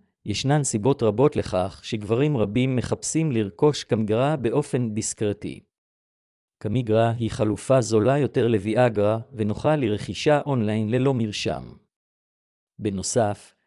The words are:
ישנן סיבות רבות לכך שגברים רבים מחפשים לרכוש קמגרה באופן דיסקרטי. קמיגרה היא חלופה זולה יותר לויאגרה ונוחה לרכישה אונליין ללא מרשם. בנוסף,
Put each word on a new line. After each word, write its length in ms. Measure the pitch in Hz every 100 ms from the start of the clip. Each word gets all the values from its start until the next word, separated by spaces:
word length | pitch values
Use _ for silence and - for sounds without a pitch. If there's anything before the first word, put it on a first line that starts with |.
| _ _ -
ישנן 380 | 101 131 147
סיבות 380 | 131 110 110 139
רבות 340 | 110 107 147 104
לכך 440 | - 92 92 -
שגברים 520 | - 113 104 113 151 139
רבים 400 | 101 107 131 127
מחפשים 560 | - 113 - 156 160
לרכוש 520 | 117 101 - 147 143
קמגרה 520 | - 110 107 110 139 156
באופן 580 | 117 127 147 127 120
דיסקרטי. 680 | 107 - - 104 101 90 - - _ _ _ _ _ _ _ _ _
קמיגרה 480 | 110 113 110 107 117
היא 200 | 117 113
חלופה 500 | - 107 98 - 131
זולה 380 | 107 110 107 143
יותר 300 | 127 139 117
לויאגרה 680 | 110 101 110 123 104 104 113 113
ונוחה 440 | 110 107 107 147 151
לרכישה 640 | 110 104 - 98 151 147 143
אונליין 440 | 131 104 107 107
ללא 240 | 127 131
מרשם. 580 | 131 110 101 - 67 60 - _ _ _ _ _ _ _ _ _ -
בנוסף, 760 | 107 98 - 123 104 101 - _